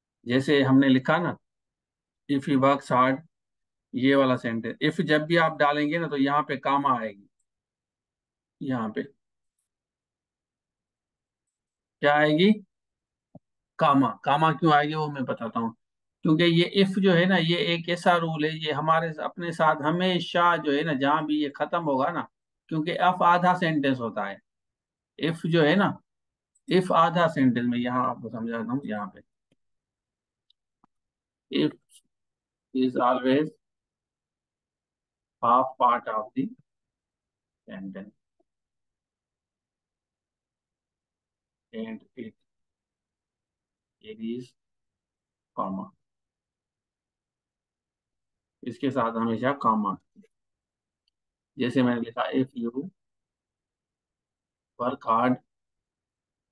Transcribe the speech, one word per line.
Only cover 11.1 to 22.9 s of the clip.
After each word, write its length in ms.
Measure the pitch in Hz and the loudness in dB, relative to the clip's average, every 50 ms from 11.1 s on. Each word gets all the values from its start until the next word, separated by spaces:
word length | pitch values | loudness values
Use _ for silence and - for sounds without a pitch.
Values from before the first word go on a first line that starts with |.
| _ _ _ _ _ _ _ _ _ _ _ _ _ _ _ _ _ _ - | _ _ _ _ _ _ _ _ _ _ _ _ _ _ _ _ _ _ 2
क्या 120 | 143 147 | 2 4
आएगी? 360 | 147 151 151 151 156 180 208 214 214 - _ _ _ _ _ _ _ _ _ _ _ _ _ _ - _ _ _ _ _ _ _ - | 4 4 4 4 4 4 4 4 2 -2 _ _ _ _ _ _ _ _ _ _ _ _ _ _ -20 _ _ _ _ _ _ _ 0
कामा। 300 | 160 151 139 135 135 113 - - - | 2 4 4 4 4 2 -2 -4 -2
कामा 260 | - 139 151 160 160 156 | 0 2 2 2 2 2
क्यों 200 | 160 180 160 151 | 2 2 4 4
आएगी 200 | 147 147 151 156 | 4 2 0 -2
वो 120 | 156 156 147 | -4 -4 -6
मैं 140 | 147 139 127 | -6 -6 -6
बताता 360 | 117 113 - 120 113 - 117 | -6 -6 -6 -8 -6 -4 -4
हूँ, 140 | 117 113 110 - _ _ _ _ _ _ _ _ - | -4 -4 -6 -10 _ _ _ _ _ _ _ _ 0
क्योंकि 200 | 175 156 156 170 | 2 2 4 4
ये 260 | 170 170 165 175 170 - 196 196 | 4 4 2 2 2 2 0 0
if 140 | 196 190 214 | 2 0 0
जो 120 | 190 196 180 | 2 4 4
है 120 | 165 175 | 4 4
ना, 100 | 185 196 | 4 2
ये 200 | 180 160 165 175 170 - 170 170 | 2 2 0 0 0 0 -2 -2
एक 140 | 170 165 170 | -2 -2 -4
ऐसा 280 | 175 170 - 190 175 | -6 0 2 2 2
रूल 280 | 170 165 165 160 151 151 | 2 0 -2 -2 -2 -2
है, 60 | 156 160 160 | -4 -4 -4
ये 140 | 160 151 143 | -4 -4 -4
हमारे 400 | 139 151 156 160 165 165 165 156 151 151 | -2 0 0 0 0 0 -2 -6 -8 -10
अपने 280 | 147 - - 175 170 165 | -10 -8 -8 -8 -8 -2
साथ 300 | 170 165 156 156 147 139 | 0 2 2 2 0 -2
हमेशा 720 | 151 165 175 180 185 180 175 170 - - 175 170 175 170 | -2 -2 0 0 0 0 -2 -4 -2 0 2 2 2 2
जो 160 | 165 - 151 139 | 2 0 -2 -2
है 100 | 143 160 | 0 0
ना, 100 | 165 151 | -2 -2
जहाँ 300 | 127 139 139 147 160 156 | -2 0 0 0 0 -2
भी 160 | 151 151 151 147 | -2 -2 -2 -4
ये 80 | 139 139 | -4 -4
खत्म 260 | - 156 147 - 175 170 | -6 -6 -4 -4 -4 -2
होगा 260 | 151 139 131 135 160 175 | -2 -2 0 -2 -2 -4
ना, 160 | 151 117 - _ _ _ _ _ _ _ _ | -6 -8 -10 _ _ _ _ _ _ _ _
क्योंकि 220 | 160 160 151 170 | -6 -4 -4 -4